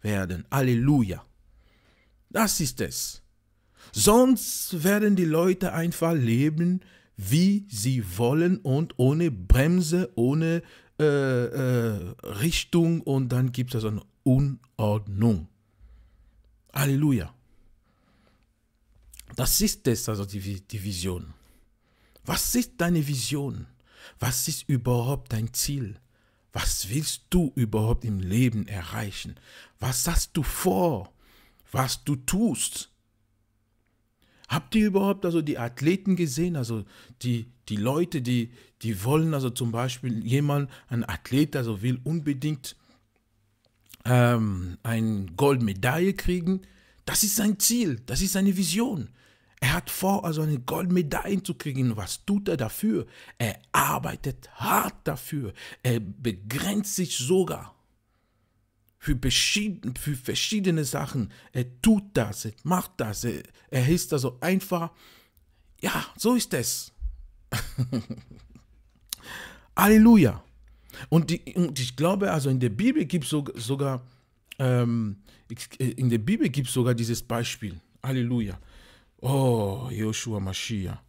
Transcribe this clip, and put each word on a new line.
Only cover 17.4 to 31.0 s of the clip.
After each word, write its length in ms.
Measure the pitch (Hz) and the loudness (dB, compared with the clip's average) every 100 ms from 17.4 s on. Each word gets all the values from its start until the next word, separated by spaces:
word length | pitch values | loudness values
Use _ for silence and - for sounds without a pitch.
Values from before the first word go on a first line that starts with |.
| _ _ - _ _ _ _ _ _ _ _ _ _ _ _ _ - - - - | _ _ -20 _ _ _ _ _ _ _ _ _ _ _ _ _ -20 -20 -18 -4
Das 240 | 127 - | 0 2
ist 260 | 208 - - | 2 0 0
es, 220 | 113 - | 0 -2
also 160 | 104 98 | -4 -4
die 180 | 101 | -8
Vi-, 200 | 95 98 - | -8 -10 -8
die 140 | 110 | -8
Vision. 500 | 95 92 87 90 87 - _ _ _ _ _ _ _ _ - | -6 -4 -4 -6 -8 -18 _ _ _ _ _ _ _ _ -6
Was 280 | 165 - 240 | -4 0 0
ist 180 | 240 - | -2 -2
deine 300 | 170 175 143 | 0 2 0
Vision? 600 | 139 113 143 139 110 - _ _ - - - | -2 -2 -4 -4 -8 -12 _ _ -20 -20 -6
Was 300 | 110 127 - | -4 -2 -4
ist 180 | 151 - | -6 -2
überhaupt 640 | 135 123 123 120 139 - | -2 2 0 0 -4 -4
dein 220 | 110 117 | -4 -4
Ziel? 420 | - - 143 110 92 _ _ _ _ _ | -4 -4 -4 -6 -10 _ _ _ _ _
Was 380 | - 87 - 90 | -2 -2 -2 -2
willst 340 | 123 156 - _ | -4 -4 -8 _
du 240 | 180 160 - | 0 2 0
überhaupt 480 | 113 110 110 117 | 0 0 0 0
im 160 | 113 98 | -2 -4
Leben 480 | 92 104 127 110 101 | -2 2 2 0 -6
erreichen? 680 | 101 82 110 107 - - 76 - - - _ | -8 -8 -8 -8 -10 -14 -16 -20 -20 -20 _
Was 300 | 131 127 - | -4 -2 0
hast 260 | 170 - - | 0 0 -2
du 80 | |
vor, 680 | 139 - 185 185 175 120 | -4 0 0 2 2 0